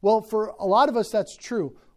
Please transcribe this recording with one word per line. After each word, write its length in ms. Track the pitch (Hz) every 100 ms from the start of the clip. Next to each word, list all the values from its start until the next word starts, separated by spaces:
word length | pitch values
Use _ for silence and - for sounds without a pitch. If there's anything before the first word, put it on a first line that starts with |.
Well, 200 | 196 220
for 320 | 220 220 214 -
a 80 | 190
lot 220 | 214 285
of 80 | 240
us, 140 | -
that's 260 | 214 - -
true, 400 | - 233 143 - _